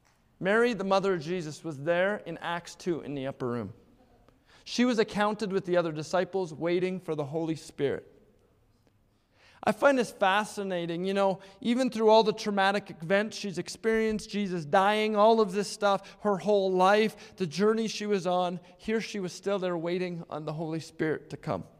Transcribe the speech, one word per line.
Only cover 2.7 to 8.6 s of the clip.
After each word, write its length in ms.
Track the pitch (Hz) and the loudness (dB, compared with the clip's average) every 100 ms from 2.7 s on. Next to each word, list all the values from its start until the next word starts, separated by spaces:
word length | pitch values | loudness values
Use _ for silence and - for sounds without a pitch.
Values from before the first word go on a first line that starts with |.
| - | -8
two 240 | 190 156 | -4 -4
in 160 | 127 143 | -6 -8
the 100 | 135 | -8
upper 220 | - 127 | -6 -4
room. 240 | 120 101 - _ _ _ _ _ _ _ - | -4 -8 -12 _ _ _ _ _ _ _ -20
She 220 | - - | -6 0
was 160 | 247 226 | 2 2
accounted 520 | 208 196 208 214 208 | 0 0 -2 -2 -4
with 120 | 190 | -4
the 120 | 180 175 | 0 0
other 140 | 170 | 0
disciples, 640 | 156 147 180 185 190 170 | -4 -2 -2 -2 -4 -6
waiting 460 | 151 165 175 185 185 | -4 -2 0 -2 -4
for 160 | 165 151 | -6 -6
the 80 | |
Holy 320 | 139 160 165 151 | -4 -4 -4 -6
Spirit. 500 | - - 139 90 - - _ _ _ _ | -8 -4 -4 -4 -10 -20 _ _ _ _